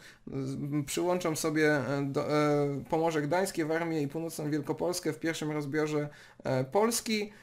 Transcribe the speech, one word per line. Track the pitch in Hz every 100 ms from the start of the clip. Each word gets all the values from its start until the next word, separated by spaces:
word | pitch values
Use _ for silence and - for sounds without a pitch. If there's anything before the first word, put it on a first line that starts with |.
| - - -
z-, | 135 135
m, | 139 143 147
przyłączą | 143 170 175 180 175 147
sobie, | 165 156 151 147
e, | 120 143 139
do, | 139 131
e, | 151 147 147 143 139 -
Pomorze | 160 165 156
Gdańskie | 147 175 190 170
w | 156
armię | 160 170 160
i | 143
Północną | 160 165 160 147
Wielkopolskę | 151 151 151 165 175 160
w | 151
pierwszym | 165 156 151
rozbiorze, | 151 143 151 151 151 147 - - -
e, | - 131
Polski. | 131 202 226 233 - 214 202 -